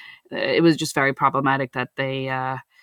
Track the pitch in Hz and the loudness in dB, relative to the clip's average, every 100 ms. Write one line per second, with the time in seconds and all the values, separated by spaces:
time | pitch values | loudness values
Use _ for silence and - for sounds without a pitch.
0 | - - _ - 98 - 165 147 156 - | -20 -20 _ -6 0 4 4 4 0 0
1 | 139 135 139 135 139 135 135 131 127 - | 0 2 0 2 0 0 -2 -6 -6 -6
2 | 135 135 131 131 131 131 - _ | -6 -4 -4 -4 -4 -8 -12 _